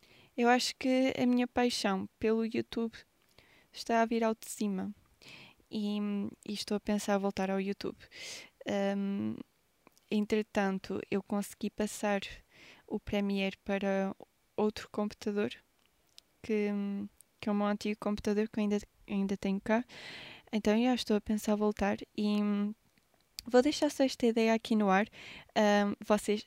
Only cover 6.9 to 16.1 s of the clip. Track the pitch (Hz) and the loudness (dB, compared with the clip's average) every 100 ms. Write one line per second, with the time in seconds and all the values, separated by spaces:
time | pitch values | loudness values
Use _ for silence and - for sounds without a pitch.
6.9 | 208 - 202 196 196 190 196 196 202 - | -2 0 0 0 -2 -2 -2 -4 -6 -8
7.9 | - - - - - - - - 202 196 | -10 -14 -16 -14 -14 -18 -14 -4 -2 0
8.9 | 202 196 196 110 - - _ _ _ - | 0 -2 -2 -4 -6 -10 _ _ _ -20
9.9 | _ - 214 208 220 214 - 196 190 - | _ -4 -2 0 0 0 0 0 0 -4
10.9 | 190 - 202 - 202 202 - 208 - 214 | -8 -4 -4 -2 -4 -4 -6 -6 -4 -4
11.9 | - 208 202 - - - - - - - | -2 -2 -2 -4 -14 -20 -20 -20 -20 -10
12.9 | 208 - 208 202 196 196 - - 196 196 | -8 -4 -2 0 0 -2 -4 -4 -2 0
13.9 | 196 190 - - _ _ - 214 - - | 0 -2 -6 -16 _ _ -2 0 -2 -8
14.9 | - 208 - - 202 220 - _ _ _ | -4 -4 -4 -4 -2 -2 -6 _ _ _
15.9 | _ _ | _ _